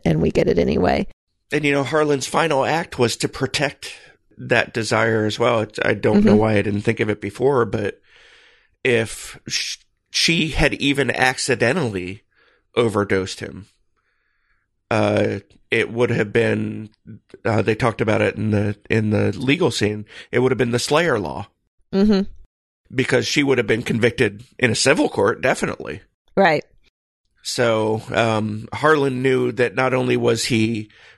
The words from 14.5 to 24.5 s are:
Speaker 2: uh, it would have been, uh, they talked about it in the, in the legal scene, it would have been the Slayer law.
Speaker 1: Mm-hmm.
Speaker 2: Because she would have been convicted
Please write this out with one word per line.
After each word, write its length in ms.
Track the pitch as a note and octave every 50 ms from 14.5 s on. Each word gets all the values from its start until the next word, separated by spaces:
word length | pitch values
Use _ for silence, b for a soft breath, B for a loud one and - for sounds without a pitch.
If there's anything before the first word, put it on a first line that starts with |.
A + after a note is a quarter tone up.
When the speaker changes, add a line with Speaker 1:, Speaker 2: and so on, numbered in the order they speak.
| _ _ _ _ _ _ _ _
Speaker 2:
uh, 480 | A2 G#2+ G#2+ G2+ G#2 G#2 G#2 G#2+ G2+ G2+ - _ _ - _ _
it 200 | A#2 A2+ G2+ -
would 180 | A2+ A#2 B2 A2+
have 220 | A#2 A2+ A2 G#2
been, 580 | - A#2 A2+ A2 G#2+ G#2+ G#2+ G#2+ G#2+ G#2+ A2 G#2+ - _ _ - A2 - _ _ - - -
uh, 180 | A2+ G#2+ A2+
they 140 | G2+ A2+ G#2+
talked 260 | - C3 A#2 - -
about 200 | A#2 G#2+ G#2 G#2+
it 140 | G#2 G2+ -
in 160 | - G#2+ G#2+
the, 260 | G#2 G2+ G#2 G#2+ G#2+ - _ -
in 200 | - A2 G#2+ G#2+
the 280 | G#2 G#2 G#2 G#2 G2+
legal 340 | - B2+ C3 D3 - C3 A#2+
scene, 340 | - - G#2+ G#2 G#2+ G#2+ G#2 B B B B B
it 80 | - B2
would 120 | B2+ C3
have 60 | B2
been 140 | G#2+ B2+ A#2
the 80 | A#2 A#2+
Slayer 400 | - - D3 D#3+ F3 E3 B2 G#2+
law. 280 | F2+ D2 C2 E2+ G#2+ - _ _ _ _ _ _ _ _ -
Speaker 1:
Mm-hmm. 360 | G3 G3+ G#3+ G3+ F#3+ G3+ - - - - - _ _ _ _ _ _ _ _ -
Speaker 2:
Because 320 | B2+ A#2+ - C#3+ A#2+ A2+
she 160 | - - D#3
would 160 | C#3+ C3+ C3
have 100 | B2 G#2+
been 140 | G#2 A2 A#2+
convicted 600 | - - A#2+ A2 A#2+ A#2 - - A#2+ G2+ G2+ G#2 - -